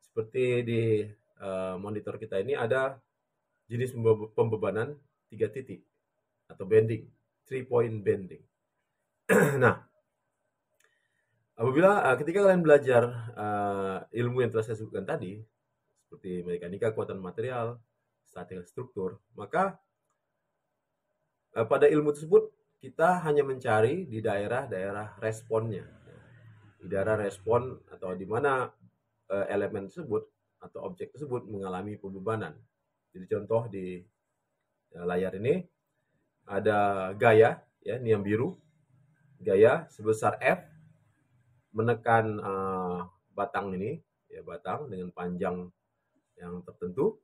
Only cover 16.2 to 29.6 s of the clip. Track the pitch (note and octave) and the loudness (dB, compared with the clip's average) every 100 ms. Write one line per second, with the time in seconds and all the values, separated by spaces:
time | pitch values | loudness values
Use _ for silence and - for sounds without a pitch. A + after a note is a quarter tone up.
16.2 | F#2+ F2+ F2 F2 F2 G2+ A#2 A2+ G2+ F#2+ | -10 -8 -6 -8 -8 -4 -2 -2 -8 -8
17.2 | F#2 F2+ A#2 B2 A#2 A#2+ _ _ _ _ | -10 -8 -6 -6 -6 -8 _ _ _ _
18.2 | _ F2+ E2+ F#2 F2 - B2 - F#2 - | _ -18 -14 -14 -14 -14 -12 -8 -8 -8
19.2 | _ - G2+ E3 F#3+ F#3 _ _ _ _ | _ -18 -4 -2 -2 -4 _ _ _ _
20.2 | _ _ _ _ _ _ _ _ _ _ | _ _ _ _ _ _ _ _ _ _
21.2 | _ _ _ - A2+ C3+ D3 D3+ D3 D3 | _ _ _ -4 0 6 6 6 2 -2
22.2 | D#3 G#3 A3 _ _ _ C3 - E3 F3+ | 4 4 4 _ _ _ -16 2 2 2
23.2 | D#3+ D3 C#3 B2+ B2 A2 A2+ F3 E3 A2 | 2 2 2 -2 0 4 4 0 -6 -4
24.2 | G#2+ G2+ G#2 A#2+ C3+ F#2+ G2 G2+ G#2+ - | -2 -2 -2 -4 -4 -6 -6 -6 -10 -6
25.2 | A2 A2 - A2 A2+ F#2 D#2+ - - - | -6 -6 -2 -2 -2 -8 -12 -20 -20 -20
26.2 | - - - - - _ F2+ G2 G2 A2 | -20 -20 -20 -20 -20 _ -6 -2 0 0
27.2 | G2+ - - A#2+ G2 F#2 _ - F#2 F#2 | -2 -6 0 0 0 -12 _ -14 -10 -8
28.2 | F#2+ A2+ C#3+ C3 A#2 _ - _ _ _ | -4 -2 0 0 -4 _ -20 _ _ _
29.2 | _ G2 G2 G2+ | _ -4 -2 -2